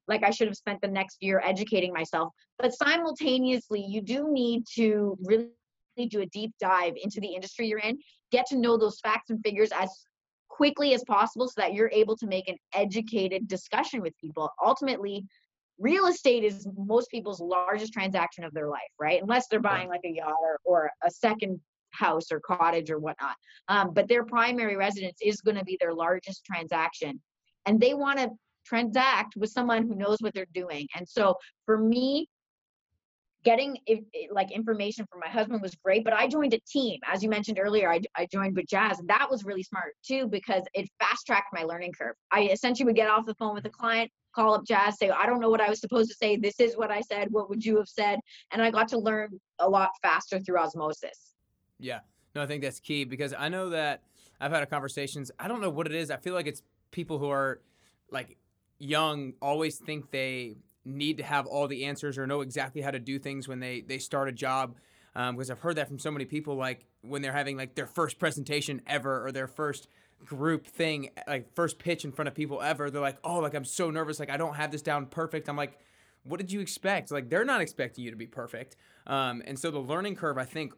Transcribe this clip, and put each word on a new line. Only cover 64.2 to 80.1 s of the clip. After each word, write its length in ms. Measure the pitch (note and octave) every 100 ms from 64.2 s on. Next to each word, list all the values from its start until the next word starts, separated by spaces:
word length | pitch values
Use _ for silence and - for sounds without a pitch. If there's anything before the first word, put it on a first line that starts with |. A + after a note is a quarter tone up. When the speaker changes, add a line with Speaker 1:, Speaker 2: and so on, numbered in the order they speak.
| C3+
Speaker 2:
a 20 |
job. 460 | A#2+ C3 C3 B2+ A#2+ _ _ _
Um, 240 | A#2+ B2 B2
'cause 140 | C3
I've 80 | B2
heard 160 | E3+ D#3
that 120 | C3+
from 120 | C3+
so 100 | D#3
many 160 | D3 C3
people, 300 | D3 D3 C3+
like, 300 | C3 B2 _ _
when 200 | A#2 C#3+
they're 120 | C3+
having, 240 | C#3+ C#3 C3+
like, 180 | C3 -
their 100 | C3
first 320 | - D#3 -
presentation 640 | D#3+ D3+ C#3 D3 C#3 C3 -
ever 360 | D3 C3+ C3 C3
or 60 |
their 160 | C3 C3
first 400 | C#3+ D3 C#3+ - _ _ _ -
group 400 | C3+ D#3 D#3+ -
thing, 460 | - D#3+ D3+ C3+ - -
like, 260 | C#3 A2+
first 240 | - E3 -
pitch 260 | F3 E3 D3
in 60 |
front 160 | - C#3+
of 40 |
people 280 | C3+ D3 C#3
ever, 280 | D3 C#3+ C#3+
they're 120 | C#3+
like, 180 | C#3 C#3
"Oh, 160 | - F3
like, 140 | D3+
I'm 120 | D3 B2+
so 260 | - E3+
nervous. 280 | D#3 D#3 D3+
Like, 100 | C#3
I 80 | C#3+
don't 180 | E3 D3
have 160 | D3+
this 100 | D3
down 260 | D#3 D3 C3
perfect." 420 | E3 D#3+ D#3 D3+
I'm 80 | D3
like, 200 | C#3+ - _ _ _ _
"What 140 | A#2+ E3+
did 140 | F#3
you 100 | G3+
expect?" 500 | F3+ - F#3+ F#3+ -
Like, 180 | C#3+ A#2+
they're 160 | E3+ B3+
not 160 | B3
expecting 420 | D#3 - B2 B2
you 60 | A#2+
to 60 | A2+
be 100 | A#2
perfect. 480 | - A#2+ A#2 C3 _ _ _ -
Um, 380 | C3+ B2+ A#2+ -
and 140 | C3
so 100 | E3+
the 80 | D3
learning 360 | B2+ E3 G3+